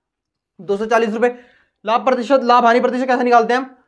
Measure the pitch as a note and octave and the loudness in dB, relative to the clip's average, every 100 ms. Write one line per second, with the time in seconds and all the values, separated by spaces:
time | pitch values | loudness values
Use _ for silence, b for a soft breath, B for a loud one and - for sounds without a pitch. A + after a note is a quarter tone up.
0 | _ _ _ _ _ _ F3 G3 A3 A#3+ | _ _ _ _ _ _ -6 -4 -2 -2
1 | A3+ A3 B3 B3 B B B _ G#3 A3+ | -2 -2 -2 -4 B B B _ -4 -2
2 | A3 B3 A3+ C4+ A#3+ B3 A#3+ A#3+ B3 B3 | -2 -2 0 0 4 2 4 2 0 -2
3 | C4 B3 B3 A#3+ A3 B3 C4 _ | -2 -2 2 2 2 -2 -4 _